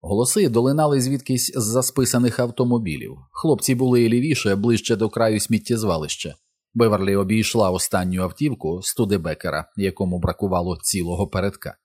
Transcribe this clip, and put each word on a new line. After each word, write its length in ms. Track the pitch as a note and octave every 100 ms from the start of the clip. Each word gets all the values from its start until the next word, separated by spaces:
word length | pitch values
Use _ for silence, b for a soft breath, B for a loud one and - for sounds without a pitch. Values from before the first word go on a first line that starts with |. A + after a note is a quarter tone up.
Голоси 480 | E2 G2+ B2+ G#3+ F3
долинали 520 | A2+ B2+ D3 D3+ C#3
звідкись 500 | B2 C3+ - B2+ - -
з-за 280 | G#2+ A#2+
списаних 560 | B2 - B2+ B2 A#2+ A2+
автомобілів. 800 | B2 A#2+ B2 A#2+ G2+ D2 - - -
Хлопці 440 | - D#3+ B2+ - B2
були 340 | C3 B2 A#2
лівіше, 460 | A#2+ D3 D3 G#2 G2
ближче 400 | A2+ A2 - A2
до 140 | A2
краю 300 | - A2+ G#2+
сміттєзвалища. 960 | - A2 - A#2 A2 E2 D2+ - D#2+ C#2 _ _ _
Беверлі 420 | A2+ A2+ G#2 G2 G2
обійшла 560 | F#2+ A2 G#2 A#2 G2
останню 500 | F#2 - F#2+ F2+ F#2
автівку 600 | F#2 - D3 B2 D#2+ F2+
Студебекера, 840 | - - G#2+ G2+ E2 D2+ F2 D2+ - -
якому 440 | G2 - F#2+ F2+
бракувало 580 | F2+ - G2+ F2+ F2+ F2
цілого 440 | - G2 E2+ F2 G2
передка. 500 | F#2+ G2 - - -